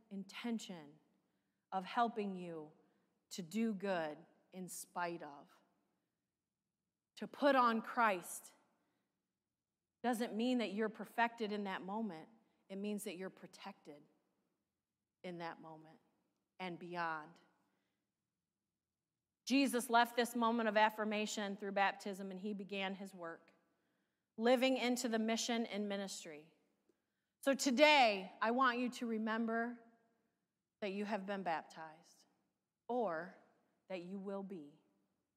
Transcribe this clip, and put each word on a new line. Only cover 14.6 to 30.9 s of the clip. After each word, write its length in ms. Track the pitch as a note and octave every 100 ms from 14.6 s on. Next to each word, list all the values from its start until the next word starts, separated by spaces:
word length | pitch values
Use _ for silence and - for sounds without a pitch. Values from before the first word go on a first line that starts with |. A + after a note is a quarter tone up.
| _ _ _ _ _ _
in 140 | F#3 E3+
that 240 | E3 -
moment 380 | D#3+ D#3 D#3+ D#3+ _ _ _ _ _ -
and 200 | F#3 E3+
beyond. 480 | F3 F3 E3+ D#3 D#3 E3+ _ _ _ _ _ _ _ _ _ _ _ _ _ _ _ _ _ _ _ _ -
Jesus 460 | C4+ C4+ A#3+ A#3
left 240 | A#3 A#3+ A#3+
this 200 | A#3 A#3+
moment 320 | A3+ A#3 A3
of 80 | G#3+
affirmation 800 | G#3+ A3 G#3+ G#3+ G#3+ A3+ G3+ G3
through 180 | G3+
baptism, 580 | G3 G3 F#3+ G#3 F#3+ G3
and 80 | F#3
he 120 | G#3 G3+
began 400 | G3 G3 F#3+ G3
his 180 | G3
work, 280 | F#3 E3 E3 - _ _ _ _ _ _ _ _ -
living 380 | A#3 B3+ C4 B3+
into 300 | A#3+ B3 B3
the 120 | A3+
mission 480 | A3 A3+ - A#3 A#3
and 160 | G3+ G#3
ministry. 540 | G3 G3 - E3+ D3+ E3 _ _ _ _ _ _ _ _ _
So 120 | C#4
today, 800 | C4+ C#4+ A#3+ D4+ D4 A#3 G3 F#3 -
I 80 | A3
want 300 | B3 C4 A#3+
you 100 | B3
to 160 | - A#3
remember 680 | A3 A3 A3+ A3+ A3+ A#3 A#3+ - _ _ _ _ _ _ _ _ -
that 120 | G#3